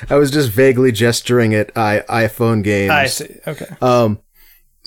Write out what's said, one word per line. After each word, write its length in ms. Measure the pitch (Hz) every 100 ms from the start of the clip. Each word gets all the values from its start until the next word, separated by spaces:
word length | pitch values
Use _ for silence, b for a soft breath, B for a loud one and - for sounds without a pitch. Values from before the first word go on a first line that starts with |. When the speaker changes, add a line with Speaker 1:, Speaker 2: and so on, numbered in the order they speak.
| B
Speaker 1:
I 60 |
was 160 | 143 143
just 180 | 151 127
vaguely 440 | 101 135 123 131
gesturing 600 | 107 120 117 - 120 113
at 220 | 107 104 120
i-, 260 | 107 104 -
iPhone 540 | 113 110 - 117 113
games. 260 | 101 101 98
Speaker 2:
I 140 | 147 135
see. 280 | - 147 -
Okay. 220 | - 151 - 165
Speaker 1:
Um, 380 | 127 120 113 104 _ b b b _ _